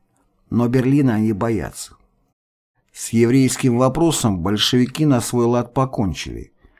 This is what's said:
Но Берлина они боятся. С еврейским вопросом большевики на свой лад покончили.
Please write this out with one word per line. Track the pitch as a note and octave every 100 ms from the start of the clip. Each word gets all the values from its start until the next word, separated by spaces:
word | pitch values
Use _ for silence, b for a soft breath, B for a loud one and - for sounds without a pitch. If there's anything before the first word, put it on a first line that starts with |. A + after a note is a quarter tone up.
| _ _ _ _ -
Но | G#2 A#2+
Берлина | C3 B2 C#3+ C3 G#2+
они | A2
боятся. | G2 A#2 G#2+ - - - - _ _ _ _ _ _ _ _ _
С | - -
еврейским | A#2 A#2 C3+ C3 - C3 A#2+
вопросом | C3 D3 E3 - A#2 F#2+
большевики | F2 G#2+ - B2 B2 C#3+ D3+
на | B2
свой | - A#2+ A#2
лад | A#2+ A#2+
покончили. | - C3 - G2 C#2+ B1+ A#1 B1 _ b b